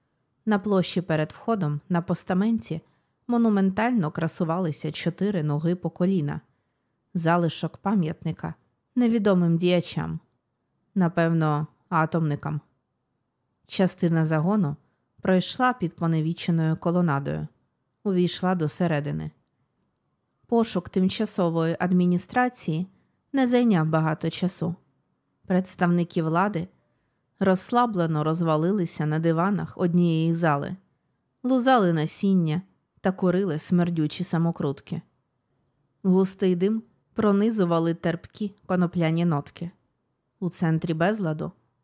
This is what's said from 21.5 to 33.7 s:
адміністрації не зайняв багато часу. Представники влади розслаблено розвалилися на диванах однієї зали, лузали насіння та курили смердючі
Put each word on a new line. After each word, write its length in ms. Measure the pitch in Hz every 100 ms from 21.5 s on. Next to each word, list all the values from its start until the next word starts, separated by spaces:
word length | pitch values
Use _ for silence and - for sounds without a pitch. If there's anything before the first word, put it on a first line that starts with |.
| 165 165 170
адміністрації 1080 | 180 180 180 175 - 254 247 - - 156 185 _ _ _ -
не 140 | 277 247
зайняв 400 | 247 240 175 160
багато 420 | 160 160 160 165
часу. 460 | - 180 - - 170 _ _ _ _ _ _ -
Представники 760 | 185 185 - 175 175 170 175
влади 440 | 160 165 208 175 185 _ _ _ _ _ _ -
розслаблено 840 | 190 185 - 240 240 185 165 156
розвалилися 840 | 151 170 165 156 170 208 165 - 151
на 140 | 156
диванах 540 | 165 160 190 185 165 -
однієї 560 | 180 175 175 160 165
зали, 420 | 165 165 143 - 185 _ _ _ _ _ _
лузали 500 | 247 262 254 247 180
насіння 680 | 160 160 - 196 190 160 160 - _ _ _
та 100 | 190
курили 460 | 190 185 180 196 156
смердючі 640 | -